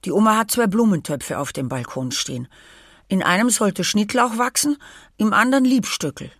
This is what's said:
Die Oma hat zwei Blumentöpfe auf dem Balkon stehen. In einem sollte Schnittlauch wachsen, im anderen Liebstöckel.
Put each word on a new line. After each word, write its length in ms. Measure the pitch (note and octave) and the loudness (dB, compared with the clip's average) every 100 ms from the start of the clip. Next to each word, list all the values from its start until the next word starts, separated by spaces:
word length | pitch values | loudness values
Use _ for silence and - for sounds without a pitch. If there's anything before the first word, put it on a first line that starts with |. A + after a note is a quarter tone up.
| - | 0
Die 60 | |
Oma 260 | D#3+ A3 G#3+ | 2 4 2
hat 140 | A3 | 0
zwei 160 | B3 A3+ | 0 2
Blumentöpfe 680 | G#3 A3+ F3 - C#3+ - C3+ | 2 2 2 -2 -8 -6 -6
auf 140 | C#3 | -6
dem 160 | - B2+ | -6 -6
Balkon 440 | C3 A#2+ - B2+ | -6 -6 -8 -6
stehen. 360 | - - C3 B2 - - - - - _ | -6 -6 -8 -10 -18 -20 -20 -20 -20 _
In 140 | F#3+ | -2
einem 260 | - F3+ A#3+ | 2 2 2
sollte 340 | - G#3 G3 | 2 0 0
Schnittlauch 540 | F3 G#3 G#3 B3+ A#3+ A3+ | -2 0 0 0 0 0
wachsen, 400 | B3 - D4 C#4+ - - - _ | -2 0 -2 -2 -8 -20 -20 _
im 160 | A3 | 2
anderen 320 | G3+ A#3 C4+ B3+ | 2 4 4 4
Liebstöckel. 680 | B3+ - - D#3 - - - | 2 0 -4 -6 -8 -16 -18